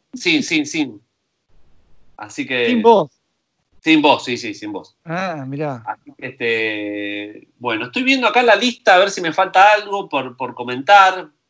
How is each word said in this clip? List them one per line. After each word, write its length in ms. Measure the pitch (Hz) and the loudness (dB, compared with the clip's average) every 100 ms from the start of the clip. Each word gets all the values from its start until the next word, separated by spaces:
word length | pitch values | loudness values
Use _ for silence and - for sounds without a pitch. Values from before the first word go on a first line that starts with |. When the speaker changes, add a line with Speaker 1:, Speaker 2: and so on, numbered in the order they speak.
| _ | _
Speaker 1:
Sin, 280 | 131 180 151 | -8 -2 -2
sin, 220 | - 160 | 0 -2
sin. 360 | 139 160 135 104 _ _ _ _ _ _ - _ _ - - - | -2 -4 -6 -8 _ _ _ _ _ _ -20 _ _ -20 -20 -20
Así 300 | 107 - - | -16 -10 -6
que 200 | 123 233 | -2 0
Speaker 2:
Sin 140 | 240 | 2
vos. 280 | 226 208 147 _ _ _ _ _ _ _ | 4 4 2 _ _ _ _ _ _ _
Speaker 1:
Sin 180 | 156 156 | 2 4
vos, 220 | 147 - | 4 2
sí, 120 | 127 113 | 0 -8
sí, 180 | 110 | -8
sin 180 | 101 104 | -10 -12
vos. 240 | 95 - _ | -12 -14 _
Speaker 2:
Ah, 400 | 165 175 190 156 131 | -10 -8 -8 -8 -10
mirá. 360 | 139 151 123 107 | -8 -8 -8 -12
Speaker 1:
Así 260 | 107 - - | -14 -16 -16
que, 100 | 127 | -16
este, 1200 | - 117 113 110 107 104 104 101 104 104 104 _ _ | -8 -4 -2 -4 -6 -8 -8 -8 -10 -12 -16 _ _
bueno, 280 | 120 110 120 | -6 -6 -6
estoy 160 | 247 | -4
viendo 220 | 262 269 226 | 0 0 2
acá 160 | 240 | 2
la 140 | 240 202 | 4 4
lista 380 | 247 233 - | 2 -2 2
a 40 | 180 | 4
ver 120 | 202 | 4
si 100 | - | -2
me 120 | 175 | -4
falta 400 | 170 190 185 208 | -2 0 6 6
algo 360 | 214 202 202 165 | 4 0 -8 -6
por, 280 | 139 127 120 | -6 -6 -8
por 180 | 123 | -10
comentar. 720 | 120 123 127 139 202 190 185 160 _ | -8 -8 -6 4 6 6 2 -10 _